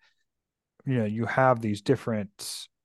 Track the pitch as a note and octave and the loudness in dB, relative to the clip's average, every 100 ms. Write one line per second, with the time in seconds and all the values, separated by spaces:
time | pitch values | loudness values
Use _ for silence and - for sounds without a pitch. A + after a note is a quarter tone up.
0 | _ _ _ _ _ _ _ _ C3+ B2+ | _ _ _ _ _ _ _ _ -2 0
1 | G#2 A2 A2+ - C3 A#2+ A2+ G#2 - B2+ | 0 -2 -2 4 4 4 0 -2 0 0
2 | - A2 G2+ - - - - _ | 0 -4 -6 -12 -14 -12 -14 _